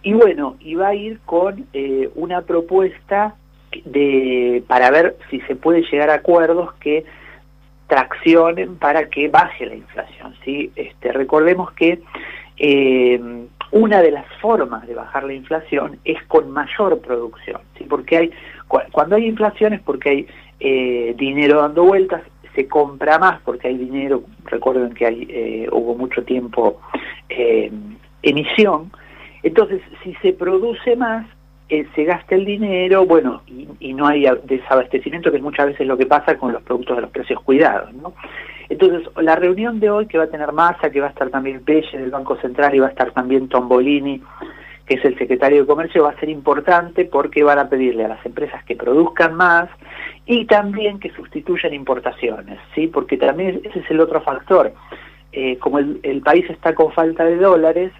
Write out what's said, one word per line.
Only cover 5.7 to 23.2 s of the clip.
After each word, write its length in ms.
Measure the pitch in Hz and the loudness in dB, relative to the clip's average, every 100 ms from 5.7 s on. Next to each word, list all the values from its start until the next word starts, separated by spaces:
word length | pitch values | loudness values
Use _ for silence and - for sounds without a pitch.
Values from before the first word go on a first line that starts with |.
| 170 | 2
llegar 260 | 170 143 147 | 2 0 2
a 60 | |
acuerdos 580 | 151 - 170 160 170 170 | 0 4 4 4 0 -2
que 300 | - 147 151 156 - - - _ _ _ _ _ | -8 -2 -2 -4 -20 -20 -20 _ _ _ _ _
traccionen 880 | 143 127 - - 165 165 175 185 180 | 0 0 -2 4 6 6 0 -6 -2
para 320 | 147 151 151 | 0 0 -2
que 180 | - 147 | -4 2
baje 380 | 151 175 - 113 | 2 2 -2 -12
la 80 | |
inflación, 600 | 110 - - - - - - | -12 -16 -14 -14 -14 -20 -16
¿sí? 260 | - 139 147 - | -10 -8 -8 -10
Este, 360 | 135 - 123 | -14 -8 -6
recordemos 600 | 123 135 151 156 208 - | -4 0 2 4 2 -2
que, 280 | - 165 180 - - - - - - | 0 2 2 -6 -18 -16 -18 -20 -4
eh, 640 | 147 139 135 131 123 123 120 120 120 _ - | 2 4 4 4 4 2 -2 -14 -16 _ 0
una 300 | 208 220 208 | 4 6 6
de 120 | 165 | 6
las 120 | 143 135 - | 2 -8 -8
formas 460 | 214 - - 113 117 | 0 0 0 -6 -10
de 80 | |
bajar 300 | 117 113 143 | -14 -8 -8
la 100 | 135 | -8
inflación 640 | 135 131 160 156 143 147 - | -12 -6 -8 -4 -4 -4 -8
es 180 | - 160 | -6 -8
con 260 | - 160 139 | 2 2 2
mayor 500 | 139 147 - 202 160 | -6 -8 -2 0 0
producción, 600 | - 120 117 - - - - - | -2 -6 -6 -12 -14 -14 -16 -20
¿sí? 80 | |
Porque 320 | - 147 - 165 | -6 -6 0 0
hay, 140 | 165 - - - - | 0 -4 -20 -20 -4
cu-, 140 | 135 - | -4 -2
cuando 240 | 151 151 208 | -2 2 2
hay 100 | 226 | 0
inflación 480 | 220 214 208 214 | -2 -2 0 -2
es 80 | 208 | -2
porque 260 | - 135 143 | -6 -4 0
hay, 180 | 143 139 - - _ | -2 -2 -16 -20 _
eh, 540 | 139 135 127 123 117 117 | -2 0 0 -2 -4 -4
dinero 420 | 139 139 147 147 | -4 0 4 4
dando 240 | 147 156 | 4 4
vueltas, 380 | 175 196 190 175 - _ - | 4 6 2 -2 -8 _ -12
se 120 | - 135 | -6 -2
compra 520 | 156 143 139 147 | 0 0 -2 2
más 220 | 160 | 4